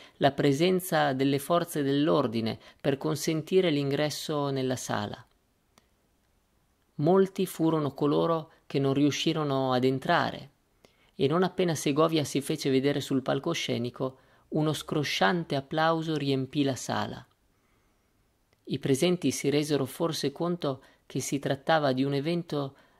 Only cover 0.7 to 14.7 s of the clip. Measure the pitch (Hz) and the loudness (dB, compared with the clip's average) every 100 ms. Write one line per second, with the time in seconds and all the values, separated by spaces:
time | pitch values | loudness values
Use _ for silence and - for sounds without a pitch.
0.7 | 185 180 160 147 131 139 139 - 170 165 | 2 0 0 0 2 2 0 0 0 0
1.7 | 156 139 139 156 170 127 113 110 117 - | -2 0 2 2 2 0 -2 -4 -6 -12
2.7 | - 143 139 156 147 - 160 151 190 180 | -6 -2 -2 -2 -2 -2 -4 0 2 4
3.7 | 143 139 147 151 - - 151 143 135 131 | 2 0 0 -2 -4 -4 -4 -2 -2 -2
4.7 | 127 - 113 104 - - _ _ _ _ | -4 -4 -4 -4 -8 -18 _ _ _ _
5.7 | _ _ _ _ _ _ _ _ _ _ | _ _ _ _ _ _ _ _ _ _
6.7 | _ _ - 151 190 190 - 185 - 160 | _ _ 0 4 4 4 0 -4 0 0
7.7 | 160 143 - 220 170 170 160 - _ - | 2 0 0 0 2 2 0 -6 _ -6
8.7 | 143 139 135 147 139 165 160 147 135 131 | 0 2 4 2 2 -2 0 0 0 2
9.7 | 127 127 131 165 165 117 - - _ _ | 2 2 2 2 2 0 -4 -14 _ _
10.7 | _ _ _ _ - 139 165 180 180 180 | _ _ _ _ -2 0 2 0 0 -2
11.7 | 151 156 143 165 160 135 143 131 156 143 | 0 0 2 2 2 -2 -2 -4 -2 0
12.7 | 131 139 143 - 135 135 139 165 165 - | 2 2 -2 -2 -2 0 -2 -2 -4 -2
13.7 | 120 120 - 131 - _ _ - 156 156 | -4 -4 -6 -6 -8 _ _ -6 -2 0